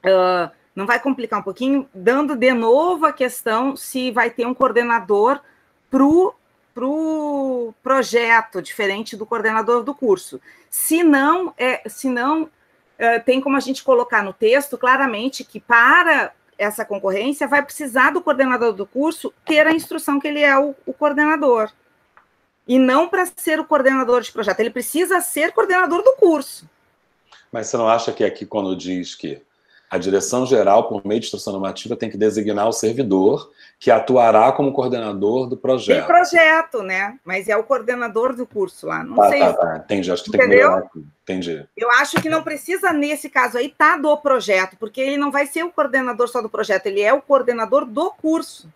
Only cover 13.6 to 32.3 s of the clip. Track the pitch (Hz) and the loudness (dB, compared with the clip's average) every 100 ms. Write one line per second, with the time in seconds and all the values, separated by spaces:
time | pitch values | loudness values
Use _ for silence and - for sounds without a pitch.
13.6 | 240 262 - 247 240 226 202 - 220 269 | -2 -6 2 2 2 -2 -2 -2 2 2
14.6 | 277 240 254 262 269 214 254 - - 208 | 0 -4 0 2 0 -2 -8 -8 -16 -18
15.6 | _ 233 240 330 339 285 196 _ _ - | _ 4 6 6 4 2 -2 _ _ -6
16.6 | 208 208 214 196 196 190 247 285 277 285 | -6 -4 -8 -4 -2 -2 -4 -4 0 0
17.6 | 285 - 294 233 269 311 311 262 262 247 | -2 -10 -4 2 2 2 -2 0 0 0
18.6 | 233 196 196 254 302 339 - _ - 311 | -2 -2 -8 -4 -4 -4 -12 _ 0 2
19.6 | 311 320 - 330 311 285 294 294 294 269 | 4 2 -4 -8 -4 -4 -4 0 2 2
20.6 | 294 269 - 262 294 285 302 311 285 233 | 0 -6 -14 -2 -2 0 0 2 2 2
21.6 | 214 _ _ _ _ _ _ _ _ _ | 0 _ _ _ _ _ _ _ _ _
22.6 | - 254 254 269 349 381 - - - 311 | 0 2 4 2 0 -2 -4 -4 -4 -4
23.6 | 311 294 262 262 240 247 220 - 208 185 | 0 2 2 2 0 0 0 -6 -4 -2
24.6 | 226 233 226 302 339 370 - 294 311 - | -2 -4 -6 -4 0 0 -2 -2 -2 0
25.6 | 415 359 349 339 440 539 370 302 - - | 2 2 2 4 4 6 4 2 -4 -16
26.6 | 160 _ _ _ _ _ _ _ _ 117 | -20 _ _ _ _ _ _ _ _ -10
27.6 | 107 120 113 117 - - 104 - 104 107 | -6 0 2 2 0 -2 -2 -2 -8 -6
28.6 | 95 92 90 90 85 - 80 69 _ _ | -4 -6 -6 -8 -8 -12 -12 -12 _ _
29.6 | _ _ _ 92 90 196 - 123 127 127 | _ _ _ -6 0 0 0 -4 2 2
30.6 | 98 104 117 104 98 107 - - - 98 | 6 4 2 -6 -4 -4 -4 -10 -8 -6
31.6 | 98 90 - 120 113 101 110 | -8 -8 -10 -8 -8 0 0